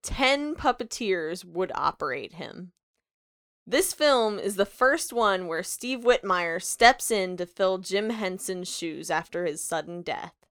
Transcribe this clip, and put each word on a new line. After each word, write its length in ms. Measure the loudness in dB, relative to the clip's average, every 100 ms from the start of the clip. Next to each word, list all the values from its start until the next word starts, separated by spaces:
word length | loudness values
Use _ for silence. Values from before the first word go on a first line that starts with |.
ten 520 | -6 0 2 2 0
puppeteers 880 | 0 0 0 -4 -6 -2 -2 -2 -8
would 280 | -8 -4 -2
operate 600 | 0 -2 -2 -4 -4 -8
him. 380 | -12 -14 -12 -16 _ _ _ _ _ _ _ _ _ 0
This 260 | 0 0
film 460 | 2 4 6 4 0
is 180 | -4 0
the 100 | 0
first 460 | 4 2 4 0
one 340 | 2 2 2 -2
where 160 | -4
Steve 380 | -4 -8 -6 0
Whitmire 600 | 4 4 4 0 2 -2
steps 500 | -4 6 6 6 0
in 260 | 0 0 -4
to 100 | -8
fill 320 | 0 0 0
Jim 320 | -2 -2 0
Henson's 580 | -2 -4 -4 -6 -6 -6
shoes 420 | -6 -6 -8 -2
after 340 | -2 -2 -4 -4
his 160 | -4
sudden 400 | -4 -4 -4 -10
death. 320 | -6 -6 -8 _ _